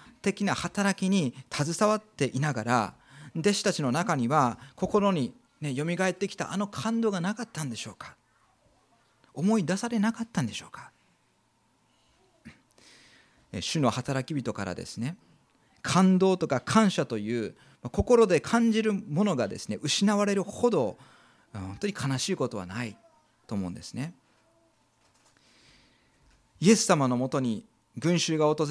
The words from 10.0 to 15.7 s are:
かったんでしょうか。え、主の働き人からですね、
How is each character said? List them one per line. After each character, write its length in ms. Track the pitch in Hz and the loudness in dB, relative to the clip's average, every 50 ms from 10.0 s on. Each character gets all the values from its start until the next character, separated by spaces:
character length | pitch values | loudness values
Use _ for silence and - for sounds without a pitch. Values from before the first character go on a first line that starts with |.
| 196 226 226 | 0 0 0
か 100 | - 226 | -2 -6
っ 40 | - | -6
た 100 | - - | -4 -2
ん 60 | 127 110 | -2 -2
で 60 | - | -4
し 100 | - - | -8 -14
ょ 40 | - | -14
う 40 | |
か。 200 | - - - - _ _ _ _ _ _ _ _ _ _ _ _ _ _ _ _ _ _ _ _ _ _ _ _ _ _ _ _ _ _ - - - _ _ _ _ _ _ - - - - - _ _ _ _ _ _ _ - | -18 -18 -18 -20 _ _ _ _ _ _ _ _ _ _ _ _ _ _ _ _ _ _ _ _ _ _ _ _ _ _ _ _ _ _ -20 -20 -20 _ _ _ _ _ _ -20 -20 -20 -20 -20 _ _ _ _ _ _ _ -12
え、 100 | - 95 | -10 -8
主 180 | - - - 165 | -6 -4 0 2
の 100 | 143 120 | 2 2
働 360 | - 127 123 - 139 131 131 | 0 0 -4 -4 -4 -4 -4
き 140 | - 160 143 | -4 -6 -6
人 140 | 117 113 101 | -4 -4 -6
か 100 | - 101 | -6 -6
ら 100 | 92 87 | -6 -6
で 120 | 85 90 | -8 -10
す 140 | - - - | -12 -8 -8
ね、 180 | 113 143 180 - _ _ _ _ _ _ _ _ _ _ | -6 -8 -8 -10 _ _ _ _ _ _ _ _ _ _